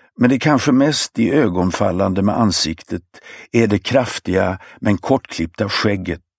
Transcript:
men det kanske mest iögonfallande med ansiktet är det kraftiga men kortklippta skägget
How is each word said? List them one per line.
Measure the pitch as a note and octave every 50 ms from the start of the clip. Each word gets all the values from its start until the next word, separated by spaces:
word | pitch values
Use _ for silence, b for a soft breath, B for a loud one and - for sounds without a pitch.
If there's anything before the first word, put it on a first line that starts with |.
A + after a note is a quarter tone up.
| b b b -
men | A#2+ B2
det | C3+ B2+
kanske | - D#3 D3+ B2+ - D3
mest | C3 C3 C#3 D3+ D3 - - - - -
iögonfallande | A2+ - - D3+ C#3 G#2 F2 F2+ F#2 F#2+ - - G#2+ G2+ F2+ F2+ G2 G2+ F#2+ F#2+
med | F#2+ G#2 - -
ansiktet | A#2 G#2 F2+ - - D#2+ D#2+ - - - F#2+ F2 - _ - B B B B B B B
är | - A#2 A#2 G#2
det | G#2 G2
kraftiga | - - - C3+ B2 - - - - - F#2 F#2 F#2 F#2 F#2 F2+ B B B B
men | - G#2 G2+ F2+
kortklippta | - - C3+ C3+ - - - - E2 E2 - - A2 G2
skägget | - - - G#2 G2+ G2 F2+ F2+ D#2+ D2+ - _ _